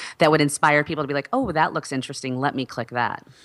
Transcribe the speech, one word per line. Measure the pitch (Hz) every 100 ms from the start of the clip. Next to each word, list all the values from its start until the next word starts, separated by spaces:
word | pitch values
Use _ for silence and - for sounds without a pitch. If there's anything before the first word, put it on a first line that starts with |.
| - -
that | 151
would | 156
inspire | 147 - 156 147
people | 151 156
to | 139
be |
like, | 143 135
"Oh, | 160 190
that | 156 165
looks | 156 -
interesting. | 135 - 139 131 127
Let | 139
me | 131
click | 131 - 117
that." | 123 117 - - -